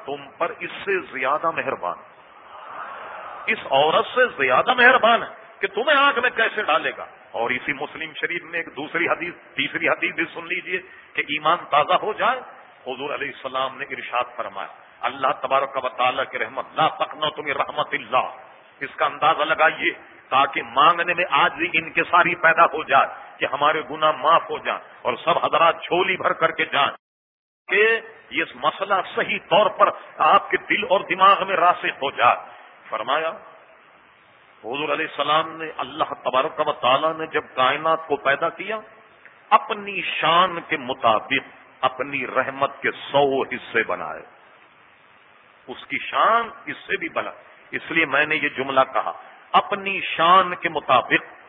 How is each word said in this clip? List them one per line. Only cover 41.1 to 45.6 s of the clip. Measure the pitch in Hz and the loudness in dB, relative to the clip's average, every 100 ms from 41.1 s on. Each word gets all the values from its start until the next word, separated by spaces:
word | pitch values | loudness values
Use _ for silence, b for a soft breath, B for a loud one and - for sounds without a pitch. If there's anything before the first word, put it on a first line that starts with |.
| 107 - 135 - - - - | 2 0 -4 -4 -16 -20 -4
اپنی | 131 - 139 139 123 | -2 -2 -8 -6 -4
رحمت | 107 127 135 139 - | -2 -2 -2 -4 -2
کے | 123 | -4
سو | - - 139 143 135 | -4 0 2 4 2
حصے | 104 123 - 113 104 | -2 -6 -4 -2 0
بنائے، | 90 80 78 - - _ _ _ _ _ _ _ _ _ _ _ _ | -2 -6 -10 -14 -20 _ _ _ _ _ _ _ _ _ _ _ _